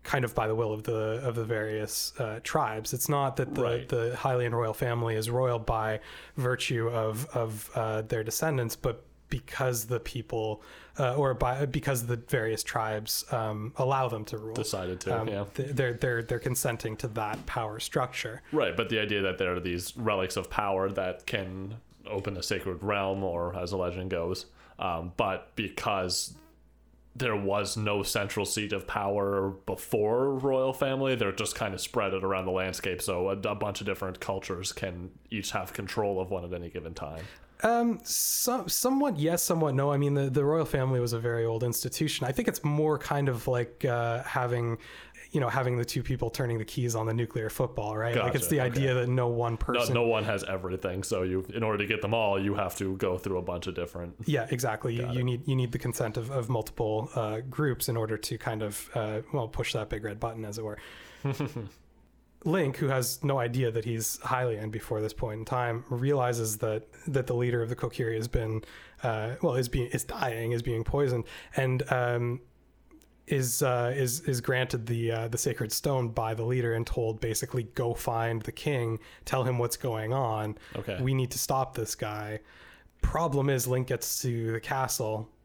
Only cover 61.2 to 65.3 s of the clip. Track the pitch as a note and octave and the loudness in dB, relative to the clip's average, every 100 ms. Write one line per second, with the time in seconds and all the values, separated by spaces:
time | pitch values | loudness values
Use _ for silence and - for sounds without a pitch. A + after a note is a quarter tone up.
61.2 | C#3 C3 C#3 B2 G2+ - - - - _ | -4 -2 -4 -4 -10 -14 -20 -20 -20 _
62.2 | _ _ - F#3 C#3+ - C#3+ C3 A#2+ - | _ _ 2 4 4 2 2 2 0 0
63.2 | C#3 C#3 A#2+ B2 A#2+ A2+ B2 A2+ A2 - | 2 2 2 2 2 2 0 -2 -2 -4
64.2 | - C3 B2 G#2+ G#2+ G#2+ - G#2+ G#2+ - | -2 0 2 0 -4 -6 -4 -2 -2 -2
65.2 | A#2 | -6